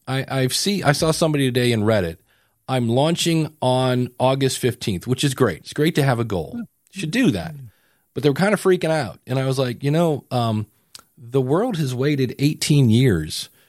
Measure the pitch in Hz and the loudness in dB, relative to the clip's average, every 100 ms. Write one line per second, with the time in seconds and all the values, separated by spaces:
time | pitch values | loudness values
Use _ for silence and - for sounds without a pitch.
0 | - 131 - 135 131 - 196 202 - 143 | -8 -6 -4 -2 -2 -2 -2 0 2 2
1 | 160 151 160 147 135 123 123 117 104 110 | 2 2 0 0 0 0 2 2 2 2
2 | 85 80 _ _ _ _ - 131 117 120 | 0 -6 _ _ _ _ -4 -2 0 2
3 | 151 170 170 165 151 - 127 127 127 123 | 2 0 0 0 -2 -2 0 2 2 0
4 | 123 - 127 139 135 - 127 110 - 90 | -2 0 0 2 0 0 -2 -2 -4 -4
5 | 117 127 143 127 120 80 - - 156 151 | -2 -2 -2 2 0 0 -8 -2 -2 2
6 | 139 120 117 180 156 240 214 _ _ 185 | 0 0 0 -2 -4 -8 -12 _ _ -10
7 | 151 226 233 98 87 147 120 _ _ _ | -4 0 2 0 -4 -12 -18 _ _ _
8 | _ - 139 139 190 202 190 180 165 160 | _ -2 0 2 0 2 2 2 0 -2
9 | 117 - - 131 131 135 127 110 143 151 | -4 -8 -6 -2 -2 -2 -4 -4 -2 0
10 | 170 147 - 123 117 107 110 _ _ - | 0 -2 -4 -2 0 -2 -4 _ _ -20
11 | _ _ 120 135 127 160 254 175 135 123 | _ _ -4 -2 0 0 0 -2 -2 -2
12 | 139 143 127 - 139 156 - 147 123 113 | 0 0 -2 0 0 0 2 4 6 6
13 | 131 85 78 - - _ | 6 2 -2 -8 -12 _